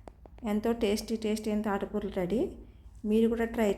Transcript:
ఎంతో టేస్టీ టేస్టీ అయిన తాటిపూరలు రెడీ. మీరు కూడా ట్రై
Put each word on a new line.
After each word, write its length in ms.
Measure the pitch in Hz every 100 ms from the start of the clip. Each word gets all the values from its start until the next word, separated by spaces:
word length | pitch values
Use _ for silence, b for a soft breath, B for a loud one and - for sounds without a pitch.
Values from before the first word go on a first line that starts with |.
| B - - - 226
ఎంతో 220 | 208 226
టేస్టీ 440 | 233 220 214 220 220
టేస్టీ 360 | 214 214 214
అయిన 100 | 208
తాటిపూరలు 500 | 208 196 185 208 202
రెడీ. 400 | 196 180 214 381 - B B B B 214
మీరు 240 | 214 226
కూడా 160 | 233 226
ట్రై 300 | 233 214